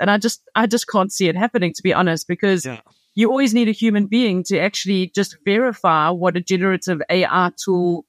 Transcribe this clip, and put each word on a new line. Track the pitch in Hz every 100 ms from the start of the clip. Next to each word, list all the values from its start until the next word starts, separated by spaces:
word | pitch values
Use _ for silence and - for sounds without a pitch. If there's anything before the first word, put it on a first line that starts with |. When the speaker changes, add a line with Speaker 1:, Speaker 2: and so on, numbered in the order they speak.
Speaker 1:
And | 180
I | 208
just, | 226 - _ -
I | 220
just | 233 -
can't | 202 190
see | - 180
it | 180
happening, | 233 233 175 -
to |
be | 185
honest, | - 180 165 -
because | 175 202 185 131
Speaker 2:
Yeah. | 113 - _ _
Speaker 1:
you | 202 226
always | 262 269
need | 233 220
a |
human | 208 226 208 196
being | 226 233 180 175
to | 190
actually | 190 - 185 190 185
just | - 190 - 202
verify | 208 254 214 185 160 156
what | 180 180 175
a |
generative | 175 185 190 185 - 165 -
A | 180 175
I | 185 180 -
tool, | - 180 175 170